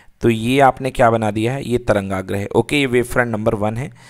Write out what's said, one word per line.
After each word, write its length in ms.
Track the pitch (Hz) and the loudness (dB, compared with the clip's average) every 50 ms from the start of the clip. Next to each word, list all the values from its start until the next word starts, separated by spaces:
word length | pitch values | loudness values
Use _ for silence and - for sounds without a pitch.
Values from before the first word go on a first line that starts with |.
| _ - _ _ | _ -20 _ _
तो 80 | - 120 | 0 0
ये 300 | 117 110 110 120 131 139 | 2 2 0 0 4 4
आपने 320 | 139 131 123 - 135 131 | 4 4 4 2 -4 -6
क्या 180 | 123 - 127 117 | 0 2 4 4
बना 200 | 113 113 110 104 | 4 2 0 -2
दिया 220 | 101 107 110 117 131 | -2 -2 -2 -2 -4
है? 100 | 139 - - | -6 -4 -4
ये 80 | 120 | -4
तरंगाग्र 580 | 120 120 - 107 101 98 95 98 95 95 95 104 | -2 0 0 0 0 0 -2 -4 -6 -6 -6 -6
है। 120 | 101 101 | -6 -6
ओके, 320 | - - 107 - - 147 147 | 0 0 0 0 2 0 0
ये 60 | 139 | 0
वेव 180 | 131 120 123 117 | 2 2 0 0
फ्रंट 280 | 120 - 127 123 120 | 0 -2 -2 -2 -2
नंबर 240 | 113 104 107 117 113 | -4 -2 -2 -2 -2
वन 220 | 104 101 107 110 | 0 -2 -4 -4
है। 140 | 117 135 170 - - - - | -6 -8 -10 -14 -18 -20 -20